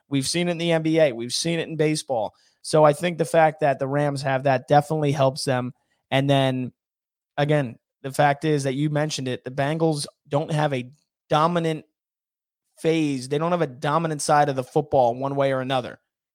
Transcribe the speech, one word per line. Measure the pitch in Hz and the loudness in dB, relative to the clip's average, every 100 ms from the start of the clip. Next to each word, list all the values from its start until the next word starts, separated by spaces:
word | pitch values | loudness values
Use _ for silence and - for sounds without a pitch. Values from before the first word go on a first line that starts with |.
| - | -4
We've | 139 135 | -4 -2
seen | 170 175 | -2 -2
it | |
in | 165 | -2
the | 170 | 0
N | 160 | 0
B | 160 160 | 2 4
A. | 151 | 2
We've | 117 120 | 0 -6
seen | - 165 165 | -4 -2 -4
it | 139 | -4
in | 156 | 0
baseball. | 156 156 - 120 98 - _ _ | 0 0 -4 -4 -4 -8 _ _
So | - 151 | 0 4
I | 151 | 6
think | 147 175 165 | 4 -2 -4
the | |
fact | 151 165 156 156 | 0 2 2 2
that | 147 135 | 0 0
the | 135 | -2
Rams | 143 147 139 | -2 -2 -2
have | 139 131 | -2 -2
that | 139 131 - | 0 0 4
definitely | 147 - 156 147 | 2 4 0 0
helps | 143 135 151 | 2 0 0
them. | 143 127 123 - _ _ - | -2 -2 -4 -10 _ _ -4
And | 135 139 | 0 2
then, | 139 135 127 127 - _ _ _ _ _ - | 2 2 -2 -6 -12 _ _ _ _ _ -2
again, | 147 151 120 135 _ _ | 0 0 0 -8 _ _
the | 135 | -6
fact | 135 147 139 | 2 2 2
is | 156 147 | 0 0
that | 139 | 0
you | 135 151 | -2 -2
mentioned | 147 151 143 127 | -2 -2 -4 -6
it, | 123 | -6
the | 127 | -6
Bengals | 139 143 160 165 147 - - _ | -4 -2 0 0 -2 -6 -14 _
don't | 143 160 | -2 0
have | 151 151 | -2 0
a | 127 123 - _ _ - | -2 -8 -16 _ _ -2
dominant | 151 165 175 165 156 - _ _ _ _ _ _ _ _ - | 2 2 2 -2 -4 -10 _ _ _ _ _ _ _ _ -4
phase. | 160 160 147 135 127 | 0 0 0 -2 -4
They | 147 | -4
don't | 165 | 0
have | 175 | 0
a | 156 | -2
dominant | 123 147 160 165 151 | -4 -2 0 -2 -2
side | - 147 143 | 2 2 2
of | |
the | 131 | 0
football | 127 156 147 139 120 123 | -2 -2 2 2 2 0
one | 135 | -4
way | 139 139 | -2 0
or | 131 | -2
another, | 127 131 107 - _ _ _ | -2 -4 -4 -12 _ _ _